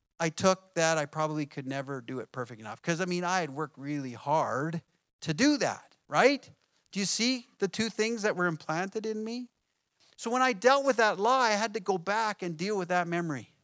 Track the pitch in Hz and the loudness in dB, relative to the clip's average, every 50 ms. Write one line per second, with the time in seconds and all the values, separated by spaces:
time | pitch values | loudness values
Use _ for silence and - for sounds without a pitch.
0 | _ _ _ - 165 165 156 - 196 190 185 185 - _ - 170 160 160 165 156 | _ _ _ -4 -4 -2 -2 2 2 2 2 2 -2 _ -2 0 2 2 2 2
1 | 147 143 - 156 156 156 151 151 147 143 - 147 131 131 135 139 135 135 139 131 | 0 -2 -2 -2 -2 -2 -2 -4 -6 -6 -8 -8 -8 -6 -6 -6 -6 -6 -8 -8
2 | 117 113 131 123 104 - - 127 123 - 120 107 110 107 110 - - 170 170 156 | -8 -8 -8 -8 -8 -8 -8 -8 -8 -8 -10 -12 -12 -12 -12 -6 -4 -4 -2 -2
3 | 185 180 180 175 175 175 185 185 170 143 131 151 156 - - 127 139 143 147 143 | -2 -2 -2 -2 0 0 0 0 0 -2 -4 -6 -6 -6 -8 -10 -8 -6 -4 -4
4 | 135 127 117 107 - 143 151 160 127 107 113 127 151 165 165 165 - _ _ _ | -6 -6 -10 -8 -2 0 2 2 2 2 0 -2 -2 -2 -4 -6 -8 _ _ _
5 | _ _ _ _ - 156 156 151 254 302 294 240 180 123 95 - - - _ _ | _ _ _ _ -6 -4 2 4 4 4 4 4 0 -2 -2 -4 -10 -18 _ _
6 | _ - 139 160 214 269 285 262 - - - _ _ _ _ _ _ _ - 190 | _ 0 2 4 6 6 4 2 -4 -12 -20 _ _ _ _ _ _ _ -6 -4
7 | 196 - - - 226 254 262 240 - _ _ - 196 180 - - 220 220 - - | -2 -2 0 0 0 0 0 -2 -6 _ _ -4 -4 -4 -2 -2 -4 -2 -2 -2
8 | 214 226 233 220 196 214 185 180 180 175 160 147 - - 156 170 190 190 - 220 | -2 -2 -2 -2 -2 -2 0 0 0 0 -2 -2 -4 -4 -4 -4 -4 -4 -6 -6
9 | 208 220 220 214 220 226 233 247 247 - _ _ _ _ _ _ _ _ _ _ | -6 -4 -4 -6 -6 -6 -8 -8 -10 -12 _ _ _ _ _ _ _ _ _ _
10 | _ _ _ - - 233 240 254 262 254 240 185 214 254 277 277 277 277 226 233 | _ _ _ -10 -4 -2 0 2 2 2 2 4 6 6 6 6 4 2 4 4
11 | 226 214 170 185 202 233 262 269 247 220 208 202 220 226 208 226 185 202 190 180 | 4 4 4 2 2 4 4 4 4 4 2 2 0 -2 -4 -4 -2 0 -2 0
12 | 165 196 202 220 226 214 202 - 185 - 160 151 185 202 214 190 180 170 180 180 | 0 -2 -2 0 0 -2 -4 -4 -6 -6 -4 -4 -2 -2 -2 -2 0 0 0 0
13 | 175 170 170 175 175 160 143 120 - - _ _ | 0 0 -2 -2 -2 -2 -4 -6 -8 -12 _ _